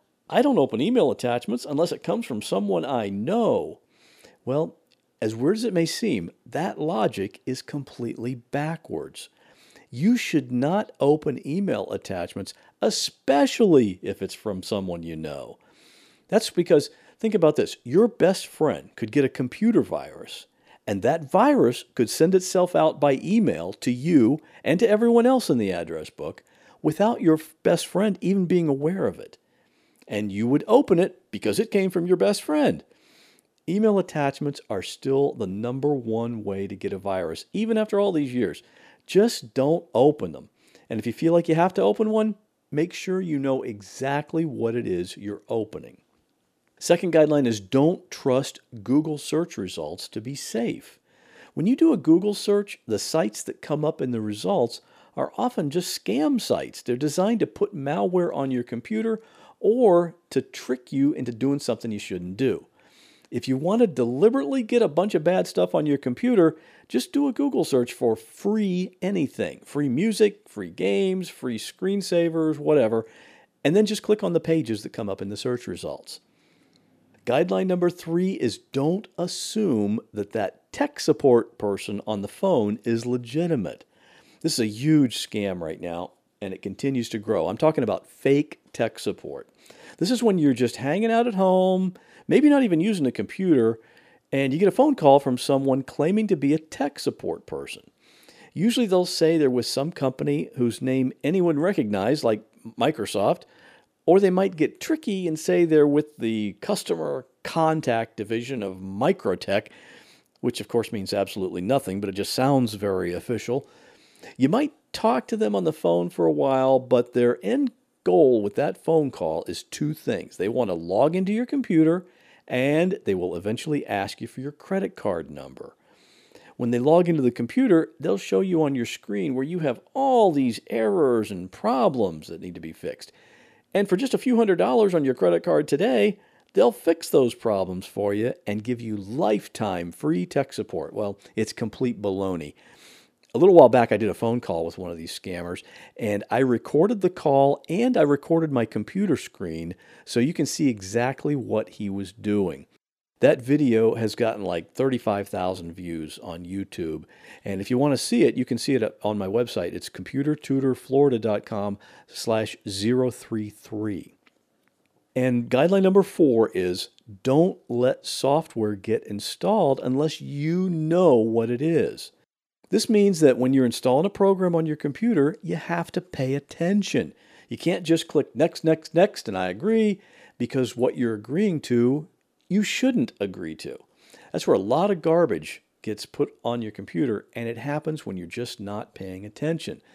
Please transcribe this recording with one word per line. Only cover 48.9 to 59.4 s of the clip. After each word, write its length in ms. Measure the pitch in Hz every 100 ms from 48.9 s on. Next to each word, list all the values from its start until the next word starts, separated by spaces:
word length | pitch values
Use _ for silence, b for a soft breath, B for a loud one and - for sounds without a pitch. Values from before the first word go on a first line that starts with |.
| 139 156 147
search 400 | - 151 170 -
results 500 | 92 - 76 87 -
to 140 | 110
be 120 | 113
safe. 640 | 143 - 220 233 - - _ b b b b b
When 140 | - 175
you 100 | 262
do 160 | 330
a 60 | 233
Google 340 | 151 170 208
search, 480 | 202 - 202 202 - -
the 120 | 101
sites 440 | - 160 202 -
that 180 | - -
come 240 | - 147
up 160 | 151 151
in 120 | 135
the 100 | 120
results 580 | 107 104 185 196 117 - b b b
are 180 | - 139 -
often 320 | 240 233 151
just 340 | 156 170 -
scam 380 | - 233 302 262
sites. 400 | - 87 65 -
They're 160 | - 123
designed 440 | 151 147 196 233
to 60 | 151
put 300 | - 202 165
malware 580 | 139 170 196 180 170
on 160 | 139 139
your 120 | 127
computer 580 | 120 120 - 220 226 220 B B